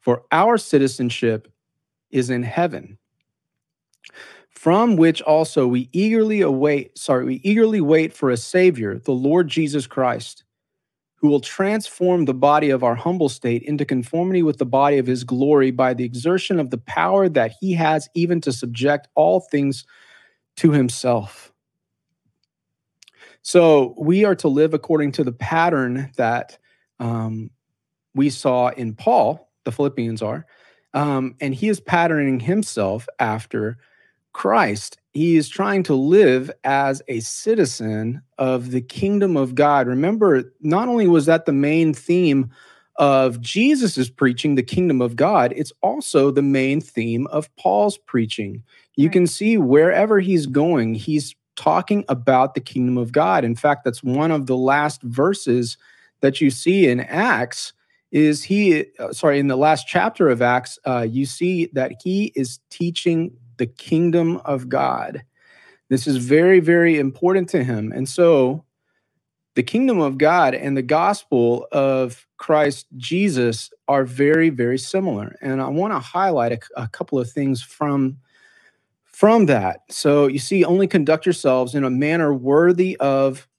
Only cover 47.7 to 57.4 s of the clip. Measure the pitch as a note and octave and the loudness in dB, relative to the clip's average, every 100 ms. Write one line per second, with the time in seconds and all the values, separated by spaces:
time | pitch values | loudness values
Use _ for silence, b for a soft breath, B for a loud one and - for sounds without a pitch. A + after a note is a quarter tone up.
47.7 | G3+ G#3 G3+ _ B2+ A2 - G2+ A2+ - | 2 0 -2 _ -4 -4 -6 -10 -10 -18
48.7 | b b - D3+ F3+ F3 - G#3+ A3+ C#3 | b b 0 2 2 0 0 0 2 4
49.7 | C#3 E3 F3+ G#3+ G#3+ F#3+ F#3 C#3 C3+ D#3 | 4 4 2 2 2 2 0 0 0 2
50.7 | D#3+ A2+ A2+ G#2 D3+ C#3 - _ - - | 2 0 -4 -4 -4 -4 -16 _ -4 0
51.7 | D#3+ F#3 G#3 - B2 A#2+ C3 C3+ - - | 0 0 -2 -2 -4 2 2 2 -2 -8
52.7 | - B2 B2 A#2 B2+ F3 F#3 A#2+ A#2 D3+ | -4 -2 -2 -2 0 2 0 0 0 0
53.7 | C#3+ - A#2 C3+ C3 D#3+ D#3 C3 B2+ B2+ | 0 -2 -6 -4 -2 0 -2 -2 -2 0
54.7 | C#3+ D3 - B2 A#2+ D#3+ G3 - B2 A#2 | 0 0 -6 -10 -2 -2 -2 -2 -2 -2
55.7 | - b b b b C#3 C3+ D3+ B2 - | -8 b b b b -2 2 0 0 0
56.7 | G3 D#3+ B2 C3 D3 A#3 C3 | 2 2 2 -2 -2 0 0